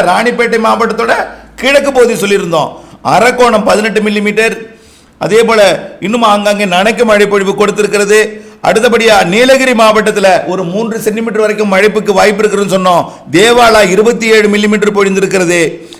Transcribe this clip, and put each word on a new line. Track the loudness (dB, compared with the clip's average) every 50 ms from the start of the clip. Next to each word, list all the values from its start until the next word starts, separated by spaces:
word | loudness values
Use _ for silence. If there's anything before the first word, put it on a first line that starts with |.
| 2 2
ராணிப்பேட்டை | 0 0 0 -2 -2 -2 -2 -2 -2 -2 0
மாவட்டத்தோட | 0 0 0 -2 -4 -2 -4 -2 -2 -2 -4 -4 -8 -12 -20 -20 -20 -12 -6
கிழக்கு | -2 0 0 2 0 0 2 2
பகுதி | 2 2 2 -2
சொல்லியிருந்தோம். | -2 -2 -2 -2 -2 -2 -2 -2 -2 -4 -8 -14 -20 -20 -16 -6 -2 0 2
அரக்கோணம் | 2 2 2 2 2 2 2 2 0 0 0
பதினெட்டு | 0 0 0 -2 -2 -2 -2
மில்லிமீட்டர். | -2 -2 -2 -2 -2 -2 0 -2 -2 -2 -6 -14 -18 -20 -20 -20 -20 _ _ _ _ _ -8
அதே | -4 0 2 2 2 2
போல | 4 4 4 2 2 -2 -6 -12 -14 -10 -6
இன்னும் | -4 -2 0 2 2
ஆங்காங்கே | 2 2 0 -2 -2 -2 -2 -2 0
நனைக்க | 0 0 0 0 0 2 2
மழை | 2 2 2 2
பொழிவு | 0 -2 -2 -2 -2 -2
கொடுத்திருக்கிறது. | -2 -2 0 -2 -2 -2 0 -2 0 2 2 2 2 0 -4 -14 -18 -20 -14 -6 -2 0
அடுத்தபடியா | 0 2 2 2 0 2 2 2 2 2 2 0
நீலகிரி | 0 0 0 0 0 0 0 0 0 2
மாவட்டத்துல | 2 2 2 2 0 -2 -2 0 2 2 2 2 0 -4
ஒரு | -6 -6 -6 -6
மூன்று | -6 -6 -6 -6 -6 -4 -4
சென்டிமீட்டர் | -4 -4 -4 -6 -4 -2 -2 -2
வரைக்கும் | -2 -2 -2 -2 0 0
மழைப்புக்கு | 2 0 0 0 -2 -2 -2 0 2
வாய்ப்பு | 2 0 0 0
இருக்குன்னு | -2 -2 0 -2 -2 -2 -2
சொன்னோம். | 0 0 2 0 0 -2 -4 -10 -18 -10 -2 0
தேவாலா | 2 2 4 4 4 4 4 4 2 2 2 2
இருபத்தி | 2 2 2 0 0 0 2 2
ஏழு | 2 2 2 0
மில்லிமீட்டர் | 0 0 0 0 0 0 0 0 0
பொழிந்திருக்கிறது. | 0 0 0 0 -2 0 0 -2 0 0 0 0 0 -2 -4 -8 -18 -20 -20